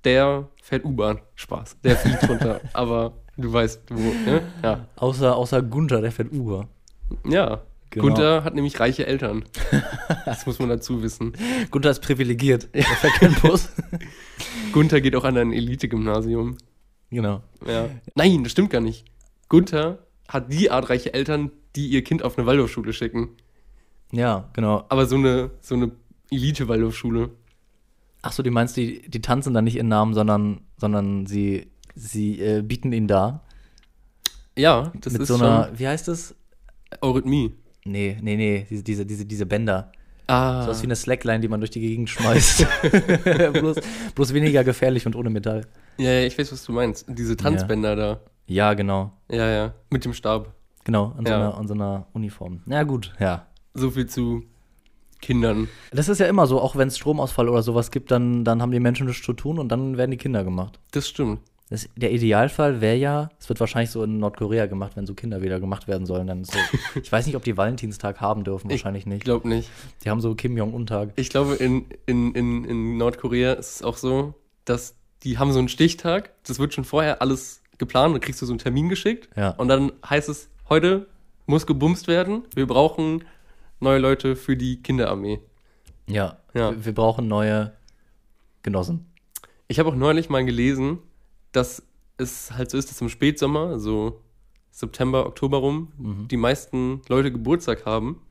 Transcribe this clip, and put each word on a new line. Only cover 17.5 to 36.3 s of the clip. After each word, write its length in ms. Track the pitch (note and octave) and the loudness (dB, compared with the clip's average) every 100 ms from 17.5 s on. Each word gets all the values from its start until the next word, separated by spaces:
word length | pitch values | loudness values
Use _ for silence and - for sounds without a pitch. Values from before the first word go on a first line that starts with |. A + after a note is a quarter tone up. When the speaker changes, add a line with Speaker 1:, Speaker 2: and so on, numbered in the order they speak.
| - - | -12 -4
Speaker 1:
Ja. 220 | A2+ C#3 B2+ - - | -2 -4 -8 -6 4
Nein, 280 | F3+ E3+ | 4 4
das 100 | A#2 | 2
stimmt 160 | - G3+ | 0 2
gar 100 | B2 | 0
nicht. 240 | A2+ A2+ - _ - _ _ | -2 -6 -16 _ -20 _ _
Gunther 480 | E3 F3+ D#3 D#3 F#3+ _ _ - | 4 4 0 -2 -6 _ _ -8
hat 240 | C#3 A#2+ | -6 -4
die 180 | D3+ G3+ | 2 2
Art 180 | B2+ B2 | 2 0
reiche 240 | B2 - | -2 0
Eltern, 380 | C3+ C#3 D3+ D3 - _ C#3+ | -4 -2 -2 -4 -10 _ -6
die 120 | C#3+ | 0
ihr 140 | C3+ B2+ | 0 0
Kind 180 | D3+ | -2
auf 140 | B2+ B2+ | -2 -2
eine 100 | A#2 | 2
Waldorfschule 460 | C#3 A#2 - G#2+ | 4 2 -2 -6
schicken. 380 | A2+ A2+ A#2 A#2 - _ _ - - _ - - | -6 -4 -4 -6 -10 _ _ -20 -20 _ -20 -8
Speaker 2:
Ja, 360 | A#2 A#2+ G2+ - | -2 0 0 -4
genau. 320 | - A2 G#2 - | -2 0 0 0
Speaker 1:
Aber 180 | C3+ C3 | 2 2
so 120 | C3+ | 4
eine, 340 | C3 B2+ C3 - | 4 2 -2 -10
so 160 | - B2 | -4 -2
eine 160 | A#2+ A#2 _ - _ | -2 -4 _ -20 _
Elite-Waldorfschule. 1000 | C#3 C3+ D3 A#2+ A2+ A2+ A2+ A#2+ A2+ A#2+ - _ _ _ _ _ _ _ _ | -2 -2 -2 0 0 0 -2 -2 -2 -2 -8 _ _ _ _ _ _ _ _
Speaker 2:
Ach 100 | - | -8
so, 100 | - | -2
du 100 | B2+ | 0
meinst, 260 | A#2+ A#2 C3 | 2 0 -2
die, 240 | A#2 - - | -4 -6 -10
die 120 | A#2 | -8
tanzen 320 | - B2+ C#3 | -2 0 2
dann 120 | A#2 A2+ | 2 2
nicht 100 | A2 | 0
ihren 140 | A#2 | 2
Namen, 240 | G#2+ A2 | 2 2
sondern, 480 | G#2+ G#2+ G#2 G#2 G2 - - | 2 2 2 2 -4 -12 -4
sondern 480 | G#2 G#2 G2 G2+ F#2+ | -2 0 0 -4 -4
sie, 420 | G2+ G2+ G2 - _ - | -2 -2 -2 -6 _ -20
sie, 460 | - A2 A2 G#2 G#2+ | -18 -10 -4 -4 -2
äh, 200 | G#2+ G#2+ | 0 0
bieten 320 | G#2+ A#2+ C3+ | -2 -4 -2
ihn 160 | A#2 G#2 | 0 4
da? 340 | G2 G#2 D3 - - - _ _ _ _ _ - - - - | 4 2 -2 -14 -20 -20 _ _ _ _ _ -10 -10 -12 2
Speaker 1:
Ja, 360 | D3+ A#2+ D3+ - | 4 6 2 -6
das 100 | - | -6
Speaker 2:
Mit 120 | A#2+ | -4
Speaker 1:
ist 40 | - | 2
Speaker 2:
so 80 | A#2+ | 4
einer, 300 | A#2 A2+ A2 | 6 6 2
Speaker 1:
schon 120 | A2+ | -4
Speaker 2:
wie 80 | C3 | -4
heißt 180 | D#3 - | -4 -4
es? 280 | E3+ - | -6 -8